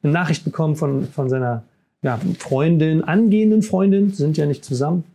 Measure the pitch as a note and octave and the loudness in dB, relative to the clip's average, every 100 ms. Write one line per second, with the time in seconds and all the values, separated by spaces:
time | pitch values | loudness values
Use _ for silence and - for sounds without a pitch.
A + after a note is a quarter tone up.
0 | D3 D#3+ F3 D#3+ - - D#3+ D3+ D3 C#3 | 0 0 0 -2 -4 -2 -2 0 -2 -2
1 | B2+ - C3 C3 B2 A#2 - _ _ _ | -4 -4 -2 0 -2 -4 -8 _ _ _
2 | C3+ A#2+ F#3 - - C3 D#3 E3+ D#3 D#3+ | -4 -2 -4 -6 -2 0 2 2 2 0
3 | - F#3 A3+ G#3+ G#3+ G#3+ G#3+ F#3 G3 G3 | 0 2 2 4 4 2 2 2 2 4
4 | G3+ F#3+ D3 D#3 D3 C#3 - B2+ C#3+ F3 | 2 0 -2 0 -2 -4 -6 -4 -2 -2
5 | D#3+ | -6